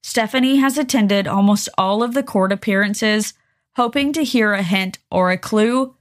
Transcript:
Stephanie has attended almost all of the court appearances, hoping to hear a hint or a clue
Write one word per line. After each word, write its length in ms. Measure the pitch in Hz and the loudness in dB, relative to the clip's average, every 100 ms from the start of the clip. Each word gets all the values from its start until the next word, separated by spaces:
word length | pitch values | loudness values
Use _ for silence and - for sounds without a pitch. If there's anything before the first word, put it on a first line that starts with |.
Stephanie 540 | - 240 220 262 262 277 | -4 -2 -2 0 2 4
has 220 | 269 262 | 2 0
attended 500 | 254 233 202 202 190 | -2 0 2 0 0
almost 400 | 196 202 202 - - | 2 2 2 -2 -2
all 260 | 185 208 | -2 0
of 120 | 240 | -2
the 80 | 254 | -2
court 300 | 269 202 190 | -2 0 0
appearances, 840 | 196 - 196 202 208 220 214 208 - _ _ _ - | -2 -2 0 0 -2 0 0 -4 -12 _ _ _ -4
hoping 380 | 240 277 277 | -2 0 -2
to 100 | 302 | -2
hear 300 | 269 240 214 | 0 2 0
a 80 | 202 | 0
hint 360 | 180 190 185 - _ | 0 0 -2 -8 _
or 200 | 180 180 | 0 0
a 60 | 180 | 0
clue 560 | - 214 220 254 262 _ | -2 0 2 0 -2 _